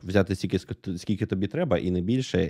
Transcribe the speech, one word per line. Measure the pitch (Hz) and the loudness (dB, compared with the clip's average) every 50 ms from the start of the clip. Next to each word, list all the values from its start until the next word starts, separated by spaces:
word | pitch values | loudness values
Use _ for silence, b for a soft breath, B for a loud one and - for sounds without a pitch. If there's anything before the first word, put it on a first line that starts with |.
взяти | - 90 95 101 92 - 95 | -6 2 2 2 4 2 0
стільки, | - - 90 - | -2 -2 -2 -2
ск-, | 90 - - 95 - - 98 87 90 | -2 -2 -4 -12 -8 -6 -6 -6 -6
скільки | - - 104 92 107 | -2 -2 -2 -2 0
тобі | - 104 92 98 | -2 0 -2 -2
треба, | 95 - 160 180 139 90 82 | -2 -2 -2 0 2 2 2
і | - 92 | 2 0
не | 90 90 | 0 0
більше, | 87 104 123 131 131 - - 90 87 | 2 2 0 0 0 0 2 2 2